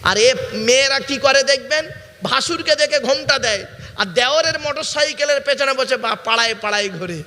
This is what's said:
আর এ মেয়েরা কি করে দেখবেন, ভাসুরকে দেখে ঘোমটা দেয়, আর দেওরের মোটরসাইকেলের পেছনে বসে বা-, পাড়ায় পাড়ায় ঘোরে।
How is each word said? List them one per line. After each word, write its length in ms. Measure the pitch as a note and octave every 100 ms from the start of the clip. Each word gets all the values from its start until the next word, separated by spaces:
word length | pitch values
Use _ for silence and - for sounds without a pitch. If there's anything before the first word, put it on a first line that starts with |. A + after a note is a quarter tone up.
আর 140 | E3+ G3
এ 180 | A#3 C4 -
মেয়েরা 480 | - A3 B3+ C#4 C4+
কি 180 | C4+ C#4
করে 240 | C#4 C4+
দেখবেন, 480 | C4 C4+ A#3 D4+ D#4 - - -
ভাসুরকে 540 | F#3 C4 - E4+ - D4+
দেখে 220 | D4 D4
ঘোমটা 400 | A#3+ C#4+ D4+ C#4
দেয়, 260 | A#3 G#3 F#3+ - - -
আর 100 | G3+
দেওরের 520 | E3+ B3 D4+ D#4+ D4+
মোটরসাইকেলের 840 | D4 C#4+ D#4 D4+ D4+ D4 D4 C#4+
পেছনে 320 | C#4 C#4 C#4
বসে 240 | C4 B3+ B3
বা-, 200 | A3+ A3
পাড়ায় 300 | - A3+ A3+
পাড়ায় 340 | A3 G#3 G#3 G3+
ঘোরে। 340 | F3 F3 E3